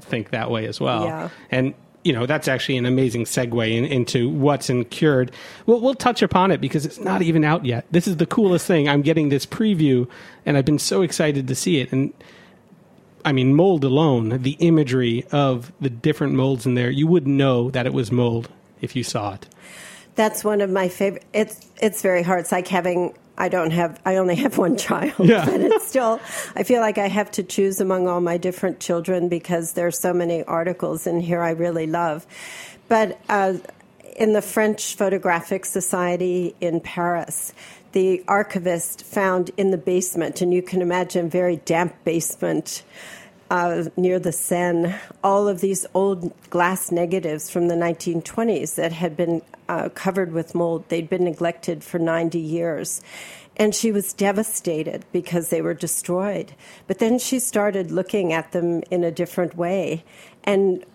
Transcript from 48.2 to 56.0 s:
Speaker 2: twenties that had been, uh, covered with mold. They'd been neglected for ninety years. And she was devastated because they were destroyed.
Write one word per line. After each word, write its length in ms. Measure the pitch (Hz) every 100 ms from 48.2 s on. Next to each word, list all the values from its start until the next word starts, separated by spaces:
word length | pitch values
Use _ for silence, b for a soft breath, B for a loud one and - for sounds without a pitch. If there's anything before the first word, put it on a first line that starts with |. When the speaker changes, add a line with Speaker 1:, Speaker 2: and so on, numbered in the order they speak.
Speaker 2:
twenties 540 | - - 233 160 151 -
that 160 | 165
had 240 | 165 175 156
been, 260 | 170 165 - - -
uh, 200 | 170 -
covered 420 | - 190 185 180
with 240 | 165 165 196
mold. 280 | 170 165 -
They'd 200 | 170 160
been 140 | 185 180
neglected 580 | 151 170 170 - 156
for 160 | - 175
ninety 400 | 165 165 165 165
years. 640 | 156 165 170 147 - - B B B B B -
And 160 | 214
she 180 | 208 226
was 220 | 202 190
devastated 920 | - 202 196 220 - 175 156 156 - -
because 360 | 180 170 175 165
they 120 | 165
were 120 | 160
destroyed. 800 | 165 165 -